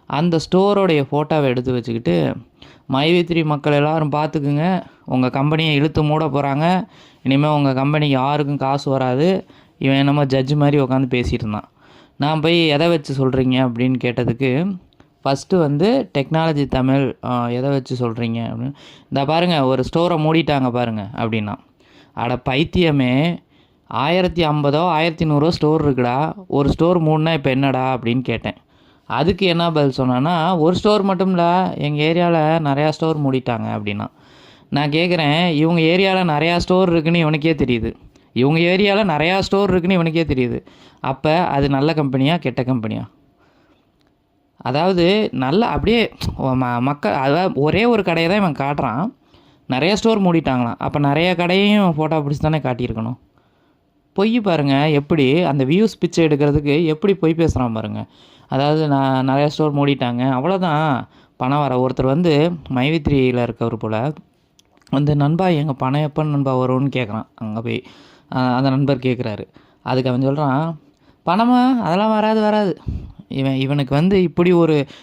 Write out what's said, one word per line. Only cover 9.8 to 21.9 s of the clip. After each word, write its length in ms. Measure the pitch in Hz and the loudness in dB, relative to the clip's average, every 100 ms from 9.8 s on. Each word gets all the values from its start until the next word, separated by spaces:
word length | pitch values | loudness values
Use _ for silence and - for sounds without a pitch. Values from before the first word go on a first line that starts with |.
| 135 135 | 0 2
என்னமோ 260 | 143 147 | 2 2
ஜட்ஜ் 300 | 139 135 131 | 2 0 0
மாதிரி 280 | 147 143 147 | 2 2 2
உட்காந்து 260 | 127 131 131 | 2 0 0
பேசிட்டு 240 | 123 117 | 0 -2
இருந்தான். 360 | 117 110 107 - _ - - - - | -2 -4 -8 -10 _ -20 -20 -16 -4
நான் 220 | 143 156 | -2 0
போய், 280 | 156 170 160 | 2 2 2
"எதை 200 | 143 170 | 2 2
வச்சு 260 | 165 143 | 0 -2
சொல்றீங்க?" 580 | 135 131 131 127 127 127 | -2 0 2 2 2 0
அப்படின்னு 240 | 117 127 123 | 0 -2 0
கேட்டதுக்கு, 760 | 123 117 117 117 131 131 190 185 - _ _ _ 139 | -2 -2 -2 0 0 0 -2 -6 -14 _ _ _ -2
ஃபஸ்ட்டு 320 | 139 - 185 | -2 0 0
வந்து, 540 | 147 143 202 262 - 143 | 2 2 2 0 -2 -4
"டெக்னாலஜி 500 | 139 160 165 143 139 | -2 0 0 0 -2
தமிழ், 500 | 131 131 139 131 - 120 | 0 0 0 0 -4 -4
அ, 260 | 123 120 | -4 -2
எதை 180 | 123 139 | -2 -2
வச்சு 260 | 139 131 127 | -2 -4 -4
சொல்றீங்க?" 420 | 120 113 117 117 | -4 -4 -4 -4
அப்படின்னு. 360 | 113 113 131 - - - | -6 -6 -8 -10 -18 -20
"இந்த 220 | - 139 139 | -6 -4 0
பாருங்க, 400 | 165 175 156 131 | 0 2 2 2
ஒரு 180 | 131 | 0
ஸ்டோரை 360 | 127 165 175 165 | 0 0 0 0
மூடிட்டாங்க 520 | 156 160 151 139 127 | 2 2 2 0 0
பாருங்க" 380 | 120 120 107 98 - | -2 -2 -4 -8 -6
அப்படின்னா. 380 | 113 110 104 104 _ _ _ | -4 -2 -4 -8 _ _ _